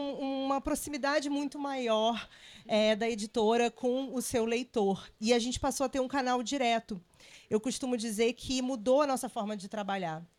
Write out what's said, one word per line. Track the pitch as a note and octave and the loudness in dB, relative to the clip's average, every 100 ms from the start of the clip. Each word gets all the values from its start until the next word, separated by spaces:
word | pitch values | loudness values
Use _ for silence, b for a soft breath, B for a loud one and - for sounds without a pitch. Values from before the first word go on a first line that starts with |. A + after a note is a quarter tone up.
| C#4+ C4+ | -4 -4
uma | C4+ C4+ C4+ C#4 | -4 -2 0 -2
proximidade | D4+ D4 - D4 C#4 D4+ C#4+ | 0 -4 -4 -4 0 0 0
muito | C#4+ C#4+ D4 | -2 -2 -4
maior, | C#4 C4+ A#3 A3 A3 A#3 B B B B - | -6 -2 0 2 2 0 B B B B -2
é, | G#3+ G#3+ | 2 4
da | G#3+ A3+ | 2 0
editora | A3+ G#3+ A#3+ G#3+ A#3 A#3+ | -2 -2 2 4 4 2
com | - B3+ B3+ C4+ | 0 -2 0 -2
o | B3+ | -4
seu | - B3 | -2 0
leitor. | A3+ A#3 B3 A3+ G3 F#3+ - - | 0 0 -2 0 2 0 -6 -2
E | A3 | 2
a | A#3+ | 4
gente | A#3+ B3 | 2 0
passou | C#4 - C4 | -2 0 0
a | |
ter | C4+ | 0
um | B3+ | 0
canal | C#4 B3+ B3 | 0 0 0
direto. | A3+ C#4 A#3+ A3+ - G3 - b b b b | 0 0 2 2 -2 -10 -12 b b b b
Eu | G#3 | -2
costumo | B3 - B3+ B3 | 0 -2 -2 -2
dizer | A3+ G3+ A#3 | -2 2 2
que | B3 - C4 | 0 -4 -2
mudou | B3+ C4 G3+ C4+ | -2 -2 4 4
a | C#4+ | 4
nossa | C4 B3 | 0 -4
forma | A#3+ G#3 G#3+ | -6 -6 -6
de | G3 | -8
trabalhar. | G#3+ G3+ G3 E3+ D#3+ E3+ | -6 -4 -2 -4 -6 -12